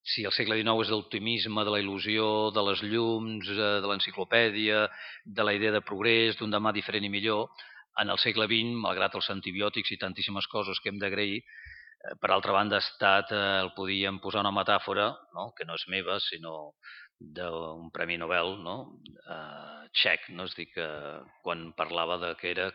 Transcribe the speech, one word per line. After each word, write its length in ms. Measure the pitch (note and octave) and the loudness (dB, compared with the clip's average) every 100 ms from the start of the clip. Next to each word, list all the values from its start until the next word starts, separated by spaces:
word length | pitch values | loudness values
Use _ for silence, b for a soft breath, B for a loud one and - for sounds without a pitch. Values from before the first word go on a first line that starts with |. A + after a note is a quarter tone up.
| - | -2
si 180 | - | -2
el 100 | G2+ - | 0 0
segle 220 | A2 A2 | 2 2
dinou 240 | G#2+ A2+ | 4 4
és 80 | G#2 | 4
l'optimisme 680 | A2 - A2 A2 A#2 A2 G#2+ G#2 | 0 -2 -4 0 0 0 0 2
de 60 | |
la 60 | G#2 | 2
il·lusió, 440 | G2 G2 G#2 G#2+ A2 G#2+ G#2+ | 0 -2 0 2 4 2 2
de 100 | G#2+ G2 | 2 2
les 140 | F#2+ G#2+ | 0 0
llums, 640 | A2+ A2+ A2+ A2+ A2 G2 | 2 2 0 -2 -6 -4
eh, 200 | G2+ G#2 G#2 | 0 2 2
de 80 | G2 | 0
l'enciclopèdia, 960 | G2 G2 G2 F#2 A#2 A2+ G#2 G#2+ G#2+ G#2+ B B B - | -2 -2 -4 2 4 4 2 2 4 2 B B B -8
de 200 | G#2 G#2+ | 0 2
la 80 | G2+ | 4
idea 160 | G#2+ | 2
de 80 | G#2 | 2
progrés, 560 | - G2 A2+ A2+ A2+ G#2 | -2 0 4 6 4 2
d'un 160 | G#2+ | 0
demà 180 | G#2 G#2+ G2+ | 2 2 0
diferent 320 | - G#2 G2+ | -2 -2 0
i 20 | |
millor, 400 | G2+ A2 G#2+ B2+ B B B B - | 0 0 0 -2 B B B B -2
en 100 | G#2 | 0
el 80 | G2 | 2
segle 240 | A#2+ G#2+ G#2+ | 2 2 2
vint, 240 | A2+ A#2 A#2+ F#2+ | 2 2 -2 -2
malgrat 300 | F#2 F#2+ G2 | 0 0 0
els 140 | - | -4
antibiòtics 640 | G2 F#2+ F#2 G#2 A2+ - G2 | -4 -4 -2 -2 0 -4 -4
i 20 | |
tantíssimes 480 | F#2+ F2+ F#2+ G2 - | -6 -4 -4 -4 -4
coses 280 | A2 F#2+ F#2 | -4 -2 -4
que 140 | G#2+ | -4
hem 80 | G2+ | -4
d'agrair, 400 | G2 G2 G#2 G#2 | -2 0 -2 -2
eh, 720 | - - - - - - - - | -8 -18 -18 -18 -20 -16 -14 -2
per 100 | - | 4
altra 220 | G2 G2+ | 4 4
banda, 240 | G2 G#2 G2+ | 4 4 2
ha 80 | - | 0
estat, 480 | - G2+ G2 - | 2 6 6 4
eh, 80 | G#2 G2 F#2+ | 0 2 2
el 100 | F#2 | 0
podíem 480 | - F#2+ G2 G2 G2 | -4 -2 0 0 -2
posar 240 | G2 G#2 G2+ | -4 0 2
una 80 | |
metàfora, 560 | G2 F#2+ G2+ - G2 G#2+ C#3 - | 2 4 4 2 0 0 -2 -12
no? 180 | E2+ G#2+ - | -10 -10 -10
Que 80 | E2 | -8
no 80 | |
és 140 | E2 - | -6 -4
meva, 300 | F#2+ F2 G2 | -4 -2 -2
sinó 560 | - E2 E2 D#2+ D2+ _ B B B _ | -2 -6 -10 -10 -12 _ B B B _
d'un 720 | D#2+ D#2 F2 E2 E2 D#2+ E2+ | -14 -6 -6 -4 -6 -10 -12
premi 280 | E2+ E2+ E2+ | -6 -4 -2
Nobel, 380 | E2 F2+ E2+ G2+ | 2 2 2 -2
no? 160 | E2+ A2 A#2+ - - | -6 -8 -10 -18 -20
Eh, 800 | - - D#2+ D#2 - - - - | -20 -12 -12 -10 -12 -14 -16 -4
txec, 400 | - G2 D#2+ - F2 | 2 4 2 -2 -8
no? 80 | F#2 | -8
És 80 | |
a 80 | - | -8
dir, 80 | E2+ | -8
que 200 | - D#2+ D2+ D2 D2 - _ | -6 -6 -6 -10 -12 -16 _
quan 300 | F2+ E2+ E2 | -6 -6 -6
parlava 460 | - D#2+ E2+ E2 F2 | -4 -2 0 0 -2
de 140 | F2 E2 | -4 -4
que 140 | F2+ | -4
era 200 | F2 F#2+ | -2 -4